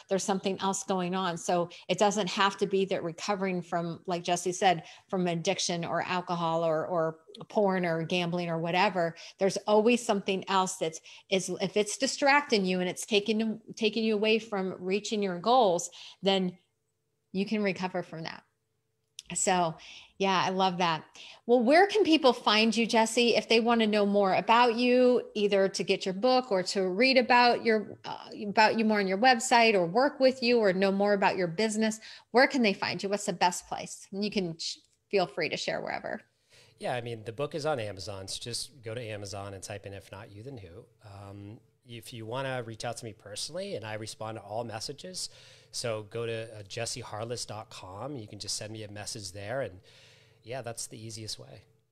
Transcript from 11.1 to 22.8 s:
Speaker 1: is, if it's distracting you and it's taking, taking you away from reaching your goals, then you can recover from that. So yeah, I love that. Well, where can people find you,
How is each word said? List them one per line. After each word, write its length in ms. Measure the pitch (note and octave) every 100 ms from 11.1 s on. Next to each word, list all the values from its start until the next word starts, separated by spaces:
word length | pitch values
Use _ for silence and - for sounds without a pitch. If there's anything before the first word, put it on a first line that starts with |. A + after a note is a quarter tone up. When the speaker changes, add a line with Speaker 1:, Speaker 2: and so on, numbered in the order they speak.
| - -
Speaker 1:
is, 200 | F#3+ F3+ F3+
if 160 | F#3+ G#3+
it's 180 | G#3 -
distracting 680 | C4 - C#4 C#4+ C#4+ G#3+ F#3
you 160 | F#3
and 80 | F3+
it's 160 | - -
taking, 560 | G#3 G3+ G#3+ A3+ G#3+ - -
taking 280 | G#3+ A3+
you 120 | A3 G#3+
away 240 | G#3+ A3
from 360 | A3 G3+ F#3+ F3+
reaching 440 | F3+ G3+ G#3 A3
your 160 | G3 F3
goals, 500 | F3 C4 G#3 F3 - - - -
then 340 | F#3+ F#3+ F#3 - _ _ _ _ _ _ _
you 140 | F#3+ G3+
can 180 | G#3+
recover 400 | G3+ E3+ F#3 F3+
from 200 | F3 D#3+
that. 200 | E3 - - _ _ _ _ _ _ - -
So 420 | F3+ - F3+ E3+ D#3 - - - -
yeah, 260 | F#3+ F#3 D3+
I 40 |
love 280 | F#3+ F#3+ F3
that. 260 | F3 D#3 - - - - -
Well, 140 | B3
where 280 | A#3 D#4+ G4+
can 160 | G#4+
people 280 | D#4 D#4 C4+
find 460 | A#3+ - G#3+ A3+
you, 80 | A3